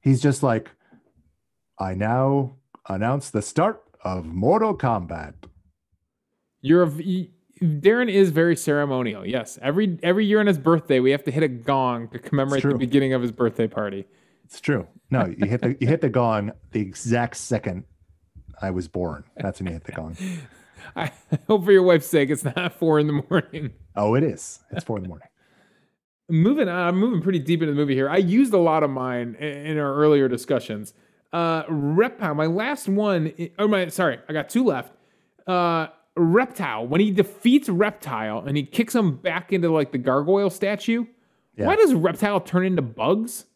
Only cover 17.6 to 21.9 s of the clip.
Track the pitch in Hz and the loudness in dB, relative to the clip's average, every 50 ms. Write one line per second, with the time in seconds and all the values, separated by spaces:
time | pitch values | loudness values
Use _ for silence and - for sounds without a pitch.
17.6 | - 101 90 92 - _ _ _ _ _ _ _ _ _ _ - - - - - | -4 -6 -8 -8 -12 _ _ _ _ _ _ _ _ _ _ -20 -20 -20 -14 -8
18.6 | 95 95 92 92 85 78 - 92 90 82 76 73 - _ _ - - 98 - - | -8 -6 -4 -6 -6 -6 -6 -6 -6 -6 -6 -10 -16 _ _ -8 -8 -8 -6 -6
19.6 | 95 90 82 80 - - - 82 80 82 82 - 185 190 180 165 135 - _ - | -8 -8 -8 -10 -12 -12 -12 -10 -10 -10 -12 -10 -10 -10 -10 -10 -14 -18 _ -20
20.6 | _ _ _ - - - - - 160 147 - - _ _ 160 - _ - 214 208 | _ _ _ -20 -20 -14 -8 -8 -8 -8 -8 -14 _ _ -6 -6 _ 0 0 0
21.6 | 170 202 196 190 180 180 | 4 6 6 6 8 6